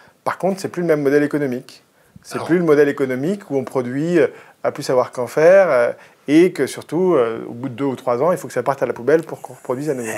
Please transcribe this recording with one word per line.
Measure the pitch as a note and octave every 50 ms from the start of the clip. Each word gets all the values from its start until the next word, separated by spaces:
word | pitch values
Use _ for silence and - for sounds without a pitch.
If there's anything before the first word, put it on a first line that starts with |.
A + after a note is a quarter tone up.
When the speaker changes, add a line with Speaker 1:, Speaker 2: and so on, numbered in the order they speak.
| _ _ _ _ -
Speaker 1:
Par | - - -
contre, | - F#3 G3 F#3
c'est | - B2
plus | - F3 F3
le | E3
même | D#3 D3+ C#3+
modèle | C3+ C#3+ D3 D3
économique. | C#3+ D#3 D3 D3 C3 B2 B2+ - - - - _ _ _ _ _ _ _ - _
C'est | - -
Speaker 2:
Alors | B2 -
Speaker 1:
plus | - D#3+ F3+
le | F3
modèle | D#3+ D3 C#3+ D3 C#3+
économique | C3+ - C#3 B2+ B2+ B2+ C#3 E3 G#3 G3+ - -
où | C#3+
on | C3+ B2+
produit, | - - C3+ B2 A#2+ B2+ C#3 D#3 E3+ F3 E3
euh, | C3 G#2+ - - - - - _ -
à | B2 -
plus | - C#3+
savoir | - C3+ B2+ A#2+ - -
qu'en | - B2
faire, | A2+ - D3+ D#3 E3+ F#3+ G3 F#3+ E3
euh, | C#3 B2 A#2+ A#2+ - - - - _ _ _ -
et | C#3+ D#3+ F3+ F3+ -
que | - C3+
surtout, | A#2+ - B2+ - - D3 E3+ F#3 F#3 E3+
euh, | C#3 A#2 A2+ A2+ A#2 B2 A#2+
au | A#2+
bout | A#2 B2+ C3+
de | A#2+
deux | G#2+ C#3+
ou | C#3 B2
trois | - - C3 A#2+ A#2+ C#3+
ans, | E3+
il | F3+ -
faut | -
que | B2+ -
ça | B2+ A#2
parte | C#3 C3+ - C#3+
à |
la | B2 A#2+
poubelle | - A#2 C3 D3+ E3 D#3+
pour | - C#3 -
qu'on | - - B2+
reproduise | - - - B2+ B2+ D3 D#3
à | C#3
nouveau. | B2+ A#2 A2 G#2+